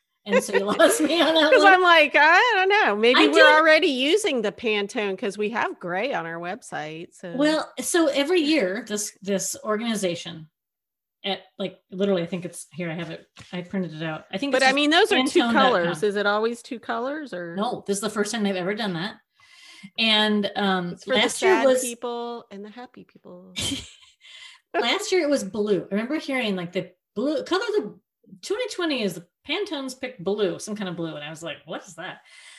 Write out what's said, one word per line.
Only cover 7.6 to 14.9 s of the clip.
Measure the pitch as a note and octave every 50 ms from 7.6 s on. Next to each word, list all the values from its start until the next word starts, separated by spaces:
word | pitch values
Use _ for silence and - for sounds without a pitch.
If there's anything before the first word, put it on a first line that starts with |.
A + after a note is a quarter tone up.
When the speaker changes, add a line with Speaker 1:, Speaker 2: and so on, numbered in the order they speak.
| - - - -
Speaker 1:
so | - - - E4+ E4
every | C#4+ - C#4 C#4 D4+ F#4 F4+
year, | D4 D4 D#4+ C#4+ F#3+ F3+ G3 A#3+ A#3+
this, | G#3+ G#3 G#3 - - - _ F#3+
this | G3 G3 F#3 - - - - -
organization | A3 G#3+ G#3 A#3 A#3 A3 F#3+ F#3+ F3 E3+ - - F3 E3+ D#3+ D#3+ - _ _ _ _ _ _ _ _ _ _ _ _ _ _ -
at, | G3 F#3 - - _ _ -
like, | G3 F3+ - _ _ _
literally, | G3 F3+ G3+ G3 F#3+ E3+ E3+
I |
think | E3+ F#3+ F3 F3+
it's, | E3+ - - - - -
here, | D#3 F3 E3
I | D#3
have | F3 E3 D#3
it. | E3+ - - _ _ - - - F#3
I | F3+
printed | F3 F3+ G#3 F#3+ F3+ D#3 D#3
it | D3+
out. | E3 D#3+ D#3 - - _
I | - G3
think | C#4 C#4 B3+
Speaker 2:
But, | B3+ C4
Speaker 1:
it's |
Speaker 2:
I | C4
Speaker 1:
just | C4+
Speaker 2:
mean, | C#4+ D4
those | D4